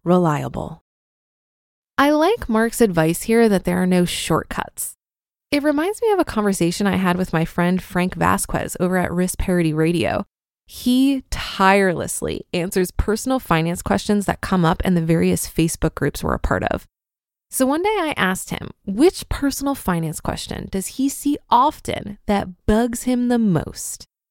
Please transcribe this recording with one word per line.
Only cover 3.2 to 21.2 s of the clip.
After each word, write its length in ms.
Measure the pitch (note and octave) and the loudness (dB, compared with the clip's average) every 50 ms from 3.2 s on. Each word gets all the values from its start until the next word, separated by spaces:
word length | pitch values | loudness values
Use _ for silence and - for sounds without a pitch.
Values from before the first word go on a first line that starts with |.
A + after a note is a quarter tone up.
here 260 | - - A3+ A#3 A#3 A3 | -2 2 4 4 6 6
that 160 | G3+ F3+ - | 4 2 2
there 180 | F3+ F3+ F#3 | 0 0 0
are 60 | F#3 F3+ | 2 4
no 160 | F#3 F3+ F3+ | 4 4 2
shortcuts. 880 | F3 - - - - D#3+ - - - - - - - - - - - - _ _ _ _ _ _ _ _ _ _ _ | 2 0 -6 -2 0 0 0 0 -4 -6 -8 -8 -8 -10 -10 -12 -12 -12 _ _ _ _ _ _ _ _ _ _ _
It 140 | - C#4+ C4+ | -2 2 2
reminds 360 | D4+ C#4+ D4 D#4+ F#4+ G#4+ - | 2 0 2 0 -2 -2 0
me 120 | A#4 A4 | 0 2
of 80 | G#4 F#4 | 2 2
a 40 | D#4 | 2
conversation 600 | - - A3 G#3 G3+ F#3+ - E3+ F3 F3 - G#3 | 0 0 0 0 0 0 2 0 0 0 0 0
I 80 | G3 F#3 | 0 2
had 220 | F#3+ G3 F3+ F3+ | 2 2 0 0
with 160 | F3+ F#3 - | 0 -2 -2
my 120 | - D#3+ E3 | 0 -2 -2
friend 380 | - - - F3 F3 F#3 F3+ | -2 0 0 0 2 0 0
Frank 320 | - - - F3+ F3+ F#3 - | -2 -4 -2 -2 -2 -2 -2
Vasquez 600 | E3+ E3 F3 F#3 G3 - - - - - - - - | 0 0 2 2 0 0 -4 -4 -4 -4 -6 -4 -2
over 180 | F3+ F3+ F#3 | -2 0 0
at 140 | F#3 F3 - | 0 -2 -2
Risk 280 | E3+ F3 F#3 F#3 - - | 0 -2 -2 -2 -2 -2
Parity 340 | - - F3+ F3 E3+ D#3+ | -2 0 2 2 2 2
Radio. 540 | D3+ D#3 D#3+ E3 F3 E3 G#2 - - - G3+ - _ _ _ _ _ _ _ | 2 2 2 2 2 0 0 0 -2 -2 -4 -6 _ _ _ _ _ _ _
He 600 | - - - - B3 B3 C4 C4+ C#4 C#4 C4 - _ | -20 -18 -4 0 2 4 4 4 4 2 0 -4 _
tirelessly 1160 | - - - - - - G3 F#3+ G3 G3+ G3 F#3+ E3+ - - - - - - D#2 - - - - - | -8 -8 -8 -8 -2 2 4 4 6 6 4 2 0 -2 -4 -6 -6 -6 -4 -4 -6 -6 -8 -6 -4
answers 380 | F3+ E3 G3 - G3 F3+ - | -4 -4 -2 0 -2 -2 2
personal 480 | - - - A3 G#3 A3 - C4 C4 B3+ | 2 0 2 2 -2 -2 0 -2 -2 -2
finance 420 | - - E3+ D#3+ D#3+ E3+ F3 - | 0 0 0 0 0 -2 -4 -6
questions 440 | - - G3+ G3 - - G#3 G#3 G3 | -2 -2 -2 0 0 0 0 0 0
that 140 | - - - | -2 -4 -4
come 240 | - - F#3+ F3+ E3+ | -2 0 2 2 4
up 200 | D#3+ F#3 - - | 2 2 2 0
in 100 | F#3+ F3+ | 0 0
the 80 | E3+ | 2
various 460 | D#3+ D#3+ E3 E3 F3+ F#3 F3+ F3 - - | 2 2 2 2 4 2 0 0 -4 -4
Facebook 480 | - - D#3+ E3 - - - D#3+ - | 0 0 0 0 0 -2 -2 -4 -2
groups 260 | - - D3 - - | -2 -4 -4 -2 -4
we're 120 | - - - | -2 -2 -2
a 40 | - | -2
part 240 | - - - F#2 - - | 0 0 0 0 0 -2
of. 160 | - - - _ _ _ _ _ _ _ _ _ _ _ _ _ | -2 -4 -6 _ _ _ _ _ _ _ _ _ _ _ _ _
So 160 | - - C4 | -2 0 0
one 160 | B3+ C#4+ D#4+ | 2 2 0
day 140 | F4+ G#4 A4 G4+ | 0 0 0 0
I 160 | E4 D4+ - | -2 -2 -2
asked 340 | - F3+ F#3 F#3 - - - | -2 -2 -2 -2 -4 -6 -10
him 200 | - - - - - _ _ | -10 -10 -10 -14 -16 _ _
which 440 | - F#3+ G#3+ D4 F#4 - - - - | -6 0 4 4 4 4 0 -6 -8
personal 460 | - - C#4 C#4 C4 - C4+ C#4 C#4 | -6 -2 -2 -2 -2 -2 -2 -4 -4
finance 460 | - - G3 F3 E3 E3 D#3 E3+ - | -2 -2 -2 -2 -2 -2 -4 -6 -6
question 480 | - - - - - - - - - - | -6 -6 -6 -6 -8 -10 -10 -10 -10 -6
does 160 | - F#3+ F#3 | -6 -6 -6
he 220 | - - - C4 C#4 | -6 -4 -2 -2 -2
see 280 | - - | -2 -2